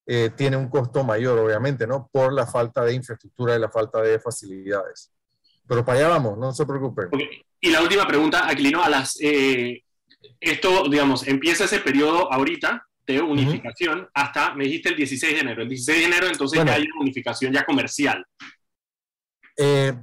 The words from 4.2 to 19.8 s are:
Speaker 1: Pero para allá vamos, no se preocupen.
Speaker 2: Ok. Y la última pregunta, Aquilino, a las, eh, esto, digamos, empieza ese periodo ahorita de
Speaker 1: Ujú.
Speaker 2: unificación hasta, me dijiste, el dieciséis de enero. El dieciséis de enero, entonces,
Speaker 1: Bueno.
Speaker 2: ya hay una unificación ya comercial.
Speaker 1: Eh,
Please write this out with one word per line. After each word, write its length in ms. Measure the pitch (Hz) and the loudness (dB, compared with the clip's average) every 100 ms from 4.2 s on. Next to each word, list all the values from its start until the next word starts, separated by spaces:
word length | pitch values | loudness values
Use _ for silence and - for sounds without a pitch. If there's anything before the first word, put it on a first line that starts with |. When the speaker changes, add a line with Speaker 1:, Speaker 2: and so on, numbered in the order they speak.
| 120 - 98 95 95 101 90 - - _ _ _ _ _ - | -2 -10 -12 -12 -6 -4 -6 -12 -20 _ _ _ _ _ -4
Speaker 1:
Pero 180 | 120 | -2
para 160 | 120 127 | 2 2
allá 80 | 156 | 4
vamos, 280 | 175 120 104 | 2 0 -2
no 160 | 131 | -4
se 140 | 131 143 | -2 -4
preocupen. 400 | 139 135 - 90 | -4 -4 -4 -4
Speaker 2:
Ok. 100 | 135 147 - _ _ | -4 -4 -10 _ _
Y 60 | 180 | 0
la 100 | 160 | 2
última 240 | 170 196 190 | 4 2 2
pregunta, 400 | 143 156 170 - | 2 2 2 0
Aquilino, 340 | 143 143 165 | 2 2 2
a 60 | 170 | 2
las, 280 | 143 131 - | 2 -2 -2
eh, 640 | 143 147 135 127 120 120 _ _ _ _ - _ | 0 2 2 2 -2 -6 _ _ _ _ -20 _
esto, 480 | 170 151 190 185 143 | -4 0 2 4 4
digamos, 360 | 147 139 131 131 | 4 4 2 0
empieza 380 | 135 156 170 190 | 0 2 2 2
ese 120 | 202 | 0
periodo 540 | 151 139 151 170 - | 2 4 4 4 2
ahorita 520 | 131 139 165 160 233 - _ - | 0 0 -2 -4 -4 -8 _ -4
de 160 | 135 | 0
Speaker 1:
Ujú. 80 | 165 | 0
Speaker 2:
unificación 800 | 143 131 151 120 113 175 175 185 | 2 0 -2 -6 -4 -2 -2 -4
hasta, 400 | - - 151 165 147 | -4 -4 -2 -2 0
me 80 | |
dijiste, 240 | 139 165 185 | -2 -2 -2
el 80 | 160 | -2
dieciséis 380 | 135 135 160 | -2 -2 -2
de 60 | 156 | -2
enero. 200 | 135 110 | -2 -4
El 60 | 117 | -8
dieciséis 320 | 131 123 160 | -6 0 2
de 40 | 170 | 2
enero, 200 | 175 180 | 2 0
entonces, 320 | 156 139 160 | -2 0 2
Speaker 1:
Bueno. 140 | 151 | 2
Speaker 2:
ya 40 | 151 | 2
hay 40 | |
una 200 | 147 - | -2 -2
unificación 500 | 139 127 120 113 131 | -4 -4 -6 -4 -2
ya 120 | 139 | 0
comercial. 600 | 156 139 113 - 139 95 90 - - - _ _ _ _ _ _ _ _ _ - | 0 0 -2 -2 -2 -2 -8 -20 -20 -20 _ _ _ _ _ _ _ _ _ -2
Speaker 1:
Eh, 380 | 143 143 | 2 2